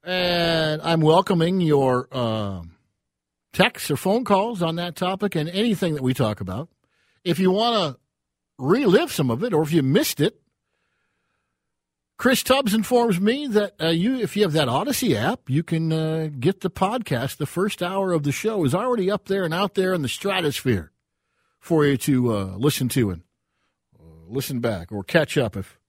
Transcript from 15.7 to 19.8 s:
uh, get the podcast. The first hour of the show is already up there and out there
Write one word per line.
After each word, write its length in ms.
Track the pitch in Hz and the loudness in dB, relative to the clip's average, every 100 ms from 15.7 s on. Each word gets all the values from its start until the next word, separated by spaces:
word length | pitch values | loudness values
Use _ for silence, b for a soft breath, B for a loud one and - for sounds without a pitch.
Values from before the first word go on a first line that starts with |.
| 160 160 | -2 0
uh, 360 | 160 160 160 160 147 | -2 -2 -4 -6 -2
get 220 | 135 196 | -2 0
the 80 | 185 | -6
podcast. 680 | - 190 247 - 127 135 - | -2 -2 -2 -4 -4 -4 -6
The 80 | 147 | -8
first 380 | - 202 - | -4 -4 -4
hour 280 | 175 196 190 | -4 -2 0
of 120 | 170 | 0
the 80 | 143 | 0
show 340 | 135 214 214 147 | -2 -2 0 0
is 80 | |
already 380 | 165 247 240 185 | 0 0 0 0
up 140 | 208 - | -2 -2
there 200 | 196 175 | -2 -2
and 80 | |
out 220 | 165 202 | -2 -2
there 180 | - | 0